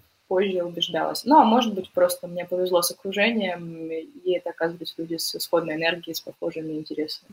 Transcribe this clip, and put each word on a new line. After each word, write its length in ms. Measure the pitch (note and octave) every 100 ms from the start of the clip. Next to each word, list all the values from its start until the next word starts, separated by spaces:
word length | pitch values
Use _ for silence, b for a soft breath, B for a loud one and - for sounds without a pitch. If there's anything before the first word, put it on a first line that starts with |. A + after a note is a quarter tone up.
| _ _ -
позже 340 | F#3 G3+ F#3
убеждалась. 640 | F3 E3+ - E3 D#3 D3+
Ну, 140 | - D4+
а 60 |
может 300 | A3+ A3+ A#3
быть, 160 | G3 F3+
просто 360 | - F3+ F3+ F3
мне 180 | F3
повезло 380 | F3 F3+ F#3 F#3
с 80 | G#3
окружением, 1000 | E3+ G3 G3 G#3 A#3 F#3+ F3 E3+ E3 D#3+
и 420 | D#3+ D#3 - F3+
это, 180 | F3 F3
оказывается, 440 | E3 E3 E3+ D#3+ -
люди 180 | E3 E3
с 180 | -
исходной 420 | D#3+ - E3+ E3 D#3
энергией, 380 | E3 F3 E3+
с 60 | E3
похожими 520 | - - E3+ D#3+ D#3+
интересами. 560 | D#3 D#3 D3+ D3+ - -